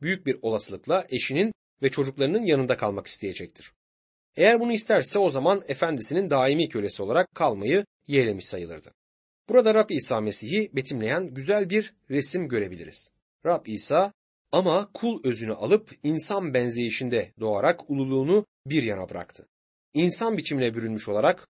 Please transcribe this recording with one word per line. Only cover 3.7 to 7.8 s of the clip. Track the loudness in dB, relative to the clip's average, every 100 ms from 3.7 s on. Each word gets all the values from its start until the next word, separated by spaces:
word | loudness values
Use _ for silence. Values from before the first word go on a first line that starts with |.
| _ _ _ _ _ _ 4
Eğer | 6 6
bunu | 2
isterse | -2 2 2 2 2
o | 2
zaman | 2 2 2 -2
efendisinin | -2 -2 -2 -2 -2 2
daimi | 2 4 2 0
kölesi | -2 -4 -4
olarak | 0 0 0 0
kalmayı | 0 0 0 0